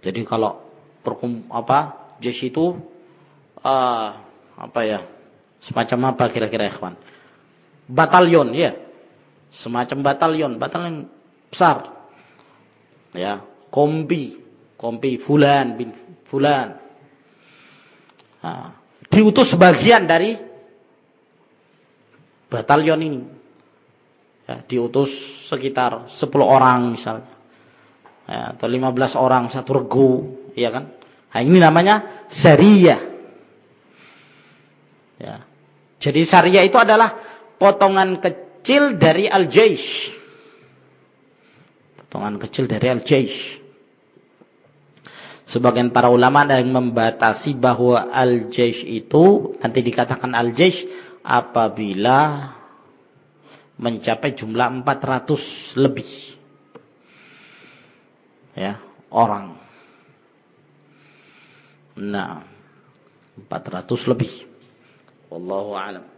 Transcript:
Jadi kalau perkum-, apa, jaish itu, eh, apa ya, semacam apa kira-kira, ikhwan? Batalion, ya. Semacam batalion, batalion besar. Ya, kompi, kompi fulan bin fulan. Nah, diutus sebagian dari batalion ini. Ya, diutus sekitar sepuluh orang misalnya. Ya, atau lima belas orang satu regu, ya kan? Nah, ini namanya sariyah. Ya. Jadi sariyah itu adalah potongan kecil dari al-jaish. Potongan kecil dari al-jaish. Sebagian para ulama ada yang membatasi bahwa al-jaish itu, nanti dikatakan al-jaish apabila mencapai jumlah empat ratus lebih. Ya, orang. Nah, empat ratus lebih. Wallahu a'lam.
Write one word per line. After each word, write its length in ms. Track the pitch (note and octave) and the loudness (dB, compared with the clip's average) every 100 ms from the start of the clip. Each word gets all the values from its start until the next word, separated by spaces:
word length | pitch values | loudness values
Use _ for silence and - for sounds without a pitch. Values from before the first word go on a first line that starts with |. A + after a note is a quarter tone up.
| F#2 | -8
Jadi 160 | F#2+ | -10
kalau 400 | A2+ A2+ A2 F#2 - - _ _ | -6 -4 -4 -6 -18 -20 _ _
perkum-, 480 | - A#2 B2 A#2+ - | -12 -8 -8 -10 -10
apa, 640 | A2+ A2+ C3+ D3+ - - _ | -12 -2 -2 -2 -12 -20 _
jaish 240 | B2 A#2+ B2+ | -10 -8 -8
itu, 320 | C3 E3+ F3 - - _ _ _ _ _ - | -4 -4 -4 -14 -20 _ _ _ _ _ -10
eh, 440 | C3 C3+ B2+ A#2 A2 G#2 - _ _ | -4 -2 0 -2 -6 -12 -20 _ _
apa 260 | - - - A2 | -20 -10 -6 -4
ya, 140 | G#2 - - _ _ _ _ - | -6 -10 -20 _ _ _ _ -10
semacam 460 | - A#2 B2 C3 | -6 -4 -2 -2
apa 160 | B2+ A#2+ | 0 -2
kira-kira, 400 | A#2 G#2+ A2 G#2 | -2 -6 -4 -6
ikhwan? 260 | - F#2 F2 - _ _ _ _ _ _ _ _ | -8 -16 -16 -20 _ _ _ _ _ _ _ _
Batalion, 640 | B2+ D#3+ F3+ F3+ E3+ B2+ | -2 4 4 6 4 2
ya. 240 | B2 D#3 - - - _ _ _ _ _ _ | -2 -4 -4 -20 -20 _ _ _ _ _ _
Semacam 400 | - A#2+ B2 C3+ | -10 -8 -6 -4
batalion, 560 | C#3 C#3 E3 D#3+ D3 A2+ | -2 0 -2 -2 -4 -6
batalion 480 | C3+ E3+ F3 D#3+ - _ _ _ _ | -8 -8 -10 -10 -14 _ _ _ _
besar. 320 | - F3 C#3 - - - _ _ _ _ _ _ _ _ _ _ | 0 2 2 -4 -20 -20 _ _ _ _ _ _ _ _ _ _
Ya, 320 | F2+ F#2 G2+ - _ _ | -10 -8 -8 -12 _ _
kompi, 720 | - D3 D#3 D3 D#3+ C3+ - - _ _ | 0 0 0 -4 -6 -6 -16 -20 _ _
kompi 480 | _ A#2 A#2 C#3 B2 | _ -10 -6 -6 -6
fulan 560 | - D3 C#3+ C#3+ B2+ A2+ | -2 2 4 2 0 -6
bin 160 | A#2+ - - - _ | -12 -14 -20 -20 _
fulan. 560 | C#3 C#3 C#3+ A#2+ - - _ _ _ _ _ _ _ _ _ _ _ _ _ _ _ | -2 0 0 -4 -12 -20 _ _ _ _ _ _ _ _ _ _ _ _ _ _ _
Nah, 320 | E2 F2 E2+ - _ _ - | -14 -14 -16 -20 _ _ 0
diutus 480 | F#3+ G#3+ G#3+ B3+ | 4 4 4 2
sebagian 560 | F3 F3+ E3 G3+ A#3 F3 | 6 6 6 4 4 4
dari 240 | E3 G3 A3+ - - _ _ _ _ _ _ _ _ _ _ _ _ _ _ _ _ _ _ _ | 0 0 -6 -12 -20 _ _ _ _ _ _ _ _ _ _ _ _ _ _ _ _ _ _ _
batalion 480 | A#2+ G#2+ C#3+ D#3 D#3 | -10 0 0 2 -2
ini. 240 | D#3+ C3+ B2 - _ _ _ _ _ _ _ _ _ _ - | -4 -8 -12 -20 _ _ _ _ _ _ _ _ _ _ -18
Ya, 160 | B2 - | -16 -8
diutus 480 | B2 A#2+ B2 C#3 - - - - | -6 -2 -2 -2 -4 -16 -20 -12
sekitar 640 | C3 C3+ C3+ B2 A2+ - - | -8 -6 -2 -2 -4 -14 -10
sepuluh 320 | C#3 C#3 B2+ | -4 0 4
orang 480 | C3 B2+ B2+ A#2+ A#2 | 6 6 4 0 -4
misalnya. 320 | - A2+ B2+ _ _ _ _ _ _ _ _ _ - | -8 -12 -14 _ _ _ _ _ _ _ _ _ -14
Ya, 160 | A2+ A#2+ - | -12 -12 -8
atau 80 | A#2 | -6
lima 240 | B2 C3 | -2 -2
belas 240 | B2 C3 | -2 -2
orang 400 | - B2+ B2+ A#2+ | 0 2 2 0
satu 240 | C3 B2+ C3+ | -8 -2 -2
regu, 320 | B2 B2+ C3+ B2+ - - - - | 0 4 4 4 -2 -14 -16 -6
ya 160 | A#2+ | -4
kan? 160 | A#2+ D3 - _ _ _ | -4 -12 -20 _ _ _
Nah, 100 | - | -4
ini 160 | B2+ F3+ | 4 8
namanya 640 | E3 D#3+ F#3 G#3+ - - - - | 8 6 4 2 0 -18 -20 2
sariyah. 580 | F3 D3 F#3+ G#3 E3+ B2 - - - - _ _ _ _ _ _ _ _ _ _ _ _ _ _ _ _ _ _ | 6 8 8 8 8 4 -2 -16 -20 -20 _ _ _ _ _ _ _ _ _ _ _ _ _ _ _ _ _ _
Ya. 140 | - G#2+ - _ _ _ _ _ | -18 -18 -20 _ _ _ _ _
Jadi 240 | D3 C#3+ E3 | -4 0 4
sariyah 400 | F#3 E3+ F#3 F#3 | 4 6 4 4
itu 80 | |
adalah 400 | B3 A3 A3 A3+ - - - - _ | 4 4 4 2 0 -18 -20 -20 _
potongan 560 | G3 G3 G3 G3 F#3+ F#3 | 2 4 2 2 0 -2
kecil 800 | F3+ F3+ - - - C#4 C#4+ G3+ | -6 -6 -18 -16 0 2 2 2
dari 320 | D#3+ D#3+ G3+ | 2 2 0
al-jaish. 560 | G3 E3+ C3 A3+ D3+ - - - - - - _ _ C3 C3 C3+ C3+ _ _ _ _ _ _ _ _ _ | 0 2 4 4 2 -8 -12 -12 -16 -20 -20 _ _ _ _ _ _ _ _ _ _ _ _ _ _ _
Potongan 480 | _ _ - G#2 G#2 | _ _ -10 -10 -10
kecil 240 | - - B2+ | -12 -6 -6
dari 240 | A2 A#2+ | -2 -2
al-jaish. 480 | B2 - C#3+ A#2 - - - - _ _ _ _ _ _ _ _ _ _ _ _ _ - - - - _ | -2 0 0 0 -6 -14 -18 -20 _ _ _ _ _ _ _ _ _ _ _ _ _ -20 -20 -20 -20 _
Sebagian 400 | - B2 A#2 B2 | 0 2 2 0
para 160 | A#2+ A#2+ | 2 4
ulama 320 | B2 B2+ C#3+ | 6 4 4
ada 160 | C#3+ C3 | 4 2
yang 160 | B2 | 2
membatasi 800 | C3 B2 A#2 A2+ A2+ A2+ G#2+ - | 0 -2 0 -2 0 0 0 -6
bahwa 560 | C3+ B2+ A#2 B2 A#2+ - | -2 0 2 2 2 0
al-jaish 720 | B2+ B2+ A#2+ A2+ - A#2+ A#2 | -2 0 0 -2 -2 -2 -2
itu, 720 | - A2+ - D3 F3 G#3 - - | -10 -12 -2 4 4 4 -2 -8
nanti 160 | - C3 | -4 -2
dikatakan 500 | A#2+ A#2 A#2+ B2+ B2+ | -2 -2 -4 -4 -4
al-jaish 440 | A#2+ A#2+ A#2 F#3 F3 - - - - | -2 -2 2 0 0 -10 -16 -20 -20
apabila 1300 | - A#2+ A#2+ - A2 G#2+ G#2+ F#2+ A2 C3 D3+ C#3+ C#3 - - _ _ _ _ _ _ _ _ - _ _ | -2 -2 0 -2 -2 -4 -8 -4 0 2 2 -4 -14 -20 -20 _ _ _ _ _ _ _ _ -20 _ _
mencapai 560 | A#2+ A2+ - A2 C#3+ | -8 -6 -6 -4 -6
jumlah 480 | C3+ A2 A2 B2 C3 | -8 -10 -4 -4 -4
empat 160 | B2+ C3+ | -6 -4
ratus 400 | B2+ C3 - D3 - - - - | -4 -6 -4 -6 -6 -18 -14 -2
lebih. 300 | C#3 A2 - - - - _ _ _ - _ _ _ _ _ _ _ _ C2+ _ _ _ _ _ _ _ _ - | -2 -2 -12 -18 -20 -20 _ _ _ -20 _ _ _ _ _ _ _ _ _ _ _ _ _ _ _ _ _ -12
Ya, 240 | F#2+ G#2+ - _ _ | -10 -10 -18 _ _
orang. 440 | - A2+ G2+ G2 - _ _ _ _ _ _ _ _ _ _ _ _ _ _ _ _ _ _ _ _ _ _ _ - | -2 -2 -2 -10 -20 _ _ _ _ _ _ _ _ _ _ _ _ _ _ _ _ _ _ _ _ _ _ _ -14
Nah, 480 | G2+ G2+ F2 E2+ D2+ _ _ _ _ _ _ _ _ - | -10 -8 -10 -14 -20 _ _ _ _ _ _ _ _ -20
empat 240 | - F2 - | -16 -14 -12
ratus 320 | F2+ - A#2 - | -16 -8 -8 -4
lebih. 220 | A#2+ - - - _ _ _ _ _ _ _ _ | -4 -4 -10 -20 _ _ _ _ _ _ _ _
Wallahu 400 | E2+ F2+ G2 G#2 | -16 -10 -10 -8
a'lam. 320 | G2+ G2 F#2 F2+ | -12 -12 -16 -20